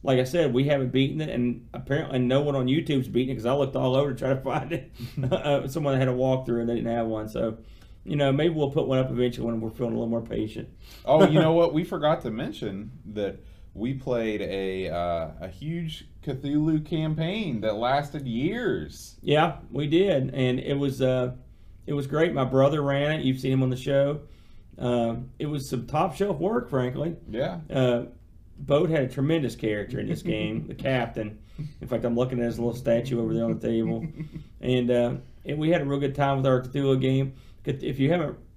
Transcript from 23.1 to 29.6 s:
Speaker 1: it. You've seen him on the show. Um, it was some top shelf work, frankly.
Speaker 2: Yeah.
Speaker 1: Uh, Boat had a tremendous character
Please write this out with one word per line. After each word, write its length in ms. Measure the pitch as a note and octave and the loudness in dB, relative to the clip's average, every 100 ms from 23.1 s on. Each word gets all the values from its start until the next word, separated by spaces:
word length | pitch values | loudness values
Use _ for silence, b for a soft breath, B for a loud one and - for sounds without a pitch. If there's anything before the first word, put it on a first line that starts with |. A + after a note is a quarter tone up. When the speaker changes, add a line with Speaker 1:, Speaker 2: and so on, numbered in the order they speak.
| D#3 | 0
Speaker 1:
it. 40 | |
You've 140 | C3+ C3 | 0 0
seen 120 | C#3+ | 0
him 100 | C3 | 2
on 80 | C3 | 2
the 60 | B2 | 0
show. 440 | - C#3 C#3 D3 - b b b b - | 2 2 2 0 -8 b b b b -6
Um, 520 | B2+ A#2+ A#2 A#2 - - | 0 2 0 -2 -8 -8
it 80 | D3 | -4
was 220 | D3 C3+ | -4 -4
some 180 | C3 A2+ | -6 -2
top 280 | D3+ F#3 C3+ | 0 0 0
shelf 220 | G3+ D3+ | -2 0
work, 300 | F3 A#3 A#3 | 0 -2 -2
frankly. 460 | C3+ B2+ C3 D3+ E3 - | -2 -2 -2 -6 -6 -8
Speaker 2:
Yeah. 300 | G#2+ D3 F3 D#3 | -4 -4 -4 -4
Speaker 1:
Uh, 340 | C#3 B2+ A#2+ C3 - - - - - | 2 2 2 -2 -12 -20 -20 -20 -16
Boat 320 | C3+ C#3+ E3 | 2 2 4
had 120 | D#3+ | 2
a 40 | B2+ | 0
tremendous 480 | C3+ C#3 E3 C3 | 0 0 2 0
character 420 | A2 | -4